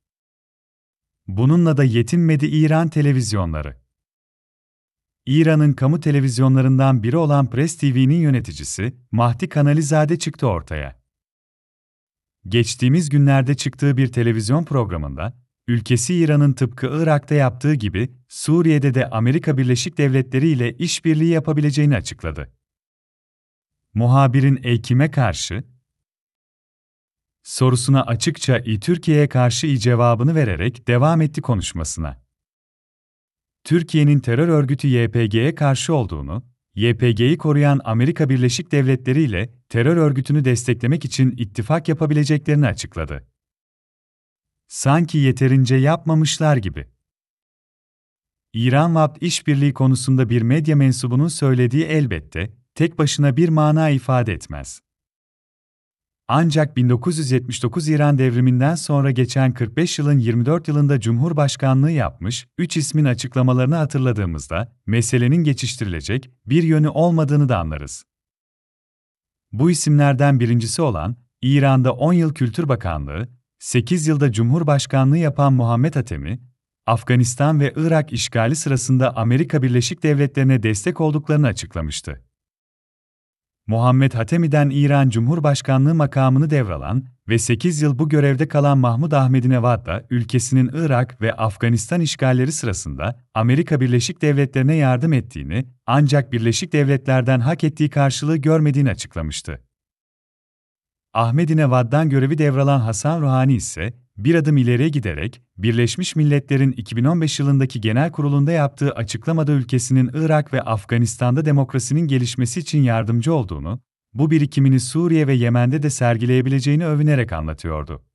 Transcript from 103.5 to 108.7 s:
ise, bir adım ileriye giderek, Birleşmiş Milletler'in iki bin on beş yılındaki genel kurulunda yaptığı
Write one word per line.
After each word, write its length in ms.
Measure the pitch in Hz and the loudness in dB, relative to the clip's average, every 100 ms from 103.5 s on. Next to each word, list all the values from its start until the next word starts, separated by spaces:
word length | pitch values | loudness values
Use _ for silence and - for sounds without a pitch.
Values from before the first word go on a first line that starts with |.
ise, 400 | 117 - 76 104 - _ - | 2 -2 -8 -8 -10 _ -4
bir 180 | 127 | 0
adım 220 | 170 151 143 | 2 2 2
ileriye 320 | 120 120 156 | 2 2 0
giderek, 540 | 139 98 73 107 - _ - | -2 -4 -6 -8 -10 _ -4
Birleşmiş 580 | 110 117 117 - 185 156 | -2 2 0 -2 -4 0
Milletler'in 560 | 147 143 139 135 139 | 2 0 0 0 0
iki 240 | 123 - 117 | -2 -6 -2
bin 80 | |
on 160 | 135 170 | 0 0
beş 200 | 160 - | -2 -2
yılındaki 400 | 143 135 131 120 | 0 0 0 -2
genel 320 | 110 120 165 | -2 0 -2
kurulunda 400 | - 143 143 143 | -2 -2 0 0
yaptığı 380 | 165 139 | 0 -2